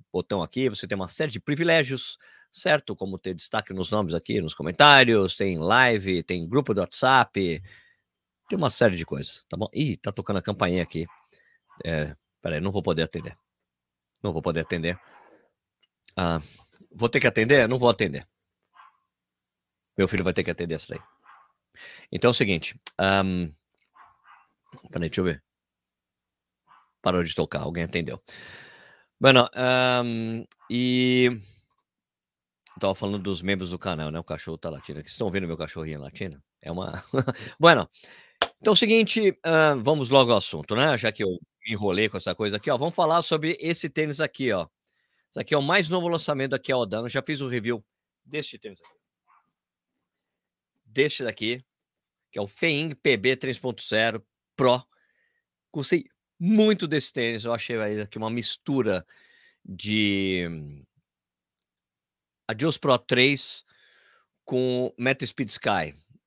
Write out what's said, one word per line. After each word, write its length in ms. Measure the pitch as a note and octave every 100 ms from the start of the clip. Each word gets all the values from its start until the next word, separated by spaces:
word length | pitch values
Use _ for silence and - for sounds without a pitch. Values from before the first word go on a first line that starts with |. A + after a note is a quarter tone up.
| _
botão 300 | F2+ - G2+
aqui, 260 | D#2+ B2 C3
você 180 | G#2 F#2
tem 80 |
uma 140 | G2 F#2
série 240 | - D#3
de 80 | G2+
privilégios, 800 | - D3 E3 E3 C3 C3 - - - - _
certo? 420 | - - D3+ -
Como 220 | G2+ G2 F#2+
ter 160 | F#2+
destaque 400 | F2+ - A2 -
nos 180 | F#2+ F2
nomes 220 | G#2+ F2+
aqui, 260 | E2+ - G#2+
nos 100 | D#2
comentários, 840 | - D2+ F#2 D3 C#3 B2 A2 F#2
tem 240 | - G2 E2+
live, 640 | E2 A#2+ B2+ G#2+ F#2+ F2+
tem 240 | - F2+ E2
grupo 280 | B2+ C#3+
do 80 | G2
WhatsApp, 800 | F2 - C3 C3 A#2 G2+ F#2 D#2 F#2+ - _ _ _ _ _ _ -
tem 80 | G3
uma 100 | D3
série 300 | - A#2 F2+
de 80 | D#2+
coisas, 400 | C#2 - - -
tá 80 | -
bom? 100 | G#2+
Ih, 240 | - D3+ -
tá 160 | G#2
tocando 240 | G2+ F#2+ G2+
a 60 |
campainha 400 | - F#2+ F2+ F2+
aqui. 240 | E2 D#2 E2 - _ _ _ _ _ -
É, 320 | E2 D#2+ D2+ D2 _ _
peraí, 180 | E2+ D#2
não 120 | F#2+
vou 100 | G2
poder 220 | F#2 D#2+
atender. 300 | D#2+ E2 - - _ _ _ _ _ _ _ _
Não 80 | G2
vou 120 | D#2+
poder 180 | F2 D#2+
atender. 400 | D#2 E2+ E2 F2+ - - _ _ _ _ _ _ _ _ -
Ah, 280 | - F2 E2 D#2 - _ _ _
vou 180 | F#2+ A#2
ter 120 | C3+
que 60 | B2
atender? 400 | A2 A2+ C#3+ A2+
Não 120 | B2+
vou 100 | A#2+
atender. 400 | A2 G2 C2+ - _ _ _ _ - - _ _ _ _ _ _ _ _ _ _ -
Meu 100 | F#2
filho 160 | G2
vai 120 | F2
ter 100 | F2
que 60 | F2
atender 240 | E2+ E2+
essa 180 | D#2+ -
daí. 80 | - - _ - - _ _ _ - - - -
Então 160 | F2 A#2+
é 40 |
o 20 |
seguinte, 440 | A#2+ G#2 E2+ - - - -
ahn, 500 | F#2+ G2 F#2+ F2+ E2 D2 _ _ _ _ - _ _ - _ _ _ - -
peraí, 180 | F2 E2
deixa 120 | -
eu 40 |
ver. 180 | F2+ C#2+ _ _ _ _ _ _ _ _ _ _ _ _ _ - _ _
Parou 220 | - F2+
de 100 | E2
tocar, 280 | - D#2+ C#2
alguém 220 | D#2 E2+
atendeu. 380 | E2+ F2+ D#2+ - - - - - - - - _ _ -
Bueno, 300 | C3 B2+ A#2+
ahn, 920 | - B2+ B2+ B2+ B2 A#2+ A2+ A2+ A2+ - - -
e 720 | A#2+ B2+ B2+ B2+ B2+ B2 A#2 G2 _ _ _ _ _ _ _ _ _ _ _ - -
tava 160 | G2
falando 240 | F#2+ G2+ G2+
dos 220 | F#2+ F2
membros 300 | F#2 F#2+ F2+
do 80 | F2
canal, 320 | G2 D#2+ D#2
né? 80 | E2
O 60 |
cachorro 340 | - D#2 - D#2+
tá 100 | E2+
latindo 300 | D2 - D2+
aqui. 100 | -
Vocês 60 |
estão 160 | - G#2+
vendo 160 | G2 F2
meu 100 | D#2+
cachorrinho 420 | D#2 E2 D#2 D2+
latindo? 440 | C#2+ - F#2+ C#2+ _ _
É 100 | D2
uma 320 | F2 F#2 F2 -
<laughs> 480 | C3 C3 - - -
Bueno, 300 | E3 C3+ - - - - - _ - -
então 140 | -
é 20 |
o 20 | G3+
seguinte, 580 | A3 A3+ G#3 A3+ G3+ -
ahn, 400 | E3 D#3+ D#3 C3+
vamos 280 | A#2 D#3 B2
logo 200 | C3+ A#2+
ao 60 | G#2+
assunto, 400 | - D#2+ - A2
né? 180 | D3+ A#2+
Já 120 | A2
que 140 | -
eu 60 | G2
me 420 | F2 - _ A2+
enrolei 340 | G#2 G2+ F#2 G#2+
com 80 | F#2+
essa 160 | F#2
coisa 240 | F2+ G#2 G#2
aqui, 120 | -
ó, 60 | B2
vamos 180 | D#3+
falar 280 | F3 D#3+ E3+
sobre 340 | - D#3 D#3+ E3+
esse 300 | D#3+ E3+ D#3
tênis 320 | D#3 D3+ C#3+
aqui, 320 | D3+ - B2+
ó. 160 | F#2+ E2 _ _ _ _ _ _
Esse 100 | -
aqui 140 | -
é 40 | D3
o 40 |
mais 260 | C#3 G3 D#3+
novo 180 | F3+ E3+
lançamento 440 | E3 - C#3 C3+
da 80 | C3
Keldon. 480 | - C3 G#2+ G#2+ A#2+
Eu 20 |
já 140 | C#3
fiz 180 | C#3+ D3
um 80 | C3+
review 340 | A#2+ A2 A#2 - _ _ _
deste 360 | C3 D3 - A2+
tênis 200 | G#2+ F#2+
aqui. 220 | - _ _ _ _ _ _ _ _ _ _ _ _ _ _ _ _ _ _ _
Deste 400 | A2+ A#2 D3 -
daqui, 400 | A#2+ - G#2+ B2 - _ _ _ _ _ _
que 80 | -
é 40 |
o 40 | G2+
Feing 480 | - E3+ D3 D#3
P 220 | C#3 D3+ A2+
B 200 | B2 B2+
três 220 | C3 A#2+
ponto 240 | B2+ -
zero 400 | - G#2+ A2+ A2 - _ _
Pro. 320 | - B2+ B2+ - _ _ _ _ _ _ _ _
Gostei 320 | D3+ C3+ E3+ - _ _ -
muito 460 | F3 G#3+ G#3+ G#3 D#3+
desse 240 | D3+ -
tênis. 320 | C3+ A#2 A2+
Eu 80 | A#2
achei 260 | A#2 - A#2
aí 200 | G#2+ G#2+
aqui 180 | G#2 A2
uma 120 | A2
mistura 760 | A#2+ A2 - - C3+ A2 F#2 - _ _ _ _ _
de 1200 | - F2+ G#2+ G#2+ G#2 G2 F#2+ F#2 E2+ D#2+ D2 C#2+ - _ _ _ _ _ _ _ _ _ _ _ _ _ _ _ -
Adios 300 | A2 D#3 -
Pro 200 | C#3+ B2
três 640 | - B2 C3+ C#3 - - - _ _ _ _ _ _ _
com 480 | - B2+ B2+ B2 B2+ -
Meta 260 | B2+ C3+
Speed 240 | B2 - A#2
Sky. 460 | - A#2 G2 D2+ - _ _